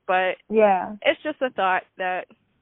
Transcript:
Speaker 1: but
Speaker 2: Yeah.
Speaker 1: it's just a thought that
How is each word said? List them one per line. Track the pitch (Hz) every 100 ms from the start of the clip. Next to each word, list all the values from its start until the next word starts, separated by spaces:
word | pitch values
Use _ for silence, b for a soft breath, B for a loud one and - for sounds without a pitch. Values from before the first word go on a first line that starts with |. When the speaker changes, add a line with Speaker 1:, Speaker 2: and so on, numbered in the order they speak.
| -
Speaker 1:
but | 185 185 - -
Speaker 2:
Yeah. | 220 208 185 190 208
Speaker 1:
it's | - 320
just | 302 -
a | 254
thought | - 190 185 - -
that | 185 180 - _ _ _